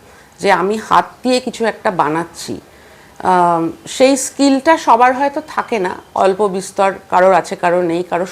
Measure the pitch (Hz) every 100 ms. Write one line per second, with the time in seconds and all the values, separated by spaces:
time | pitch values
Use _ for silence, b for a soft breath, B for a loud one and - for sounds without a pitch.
0 | B B B - 190 175 190 220 - 175
1 | 180 - 254 254 254 - 220 - 220 170
2 | 147 160 165 - - 95 - B B B
3 | B B - 180 175 170 165 - - -
4 | 262 269 - - 277 269 320 320 302 233
5 | 254 262 277 302 - - - 226 180 -
6 | - - 190 190 208 185 185 - 196 190
7 | - 185 190 175 160 190 180 180 175 170
8 | 175 175 185